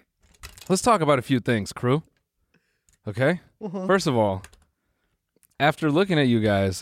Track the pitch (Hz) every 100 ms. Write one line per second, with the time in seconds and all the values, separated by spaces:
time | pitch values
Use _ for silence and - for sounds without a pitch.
0 | _ _ _ _ - - - 185 247 208
1 | 143 139 - 127 - 113 95 - 120 147
2 | - _ _ _ _ _ _ _ _ _
3 | - 104 135 175 - _ 208 190 190 190
4 | 160 120 104 95 - _ _ _ _ _
5 | _ _ _ _ _ - 143 - 160 147
6 | 196 160 131 117 107 101 98 92